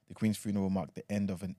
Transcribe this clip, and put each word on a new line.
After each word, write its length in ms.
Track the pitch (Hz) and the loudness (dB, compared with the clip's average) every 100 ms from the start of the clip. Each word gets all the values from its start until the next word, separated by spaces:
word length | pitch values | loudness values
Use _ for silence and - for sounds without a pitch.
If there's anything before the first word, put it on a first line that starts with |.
| - | -16
The 80 | |
Queen's 220 | 92 110 104 | 0 0 2
funeral 340 | 107 101 95 | 0 2 2
marked 240 | 95 76 | 2 -2
the 160 | - - | -8 -2
end 200 | 104 98 | 0 0
of 120 | 90 | -2
an 140 | 92 | -6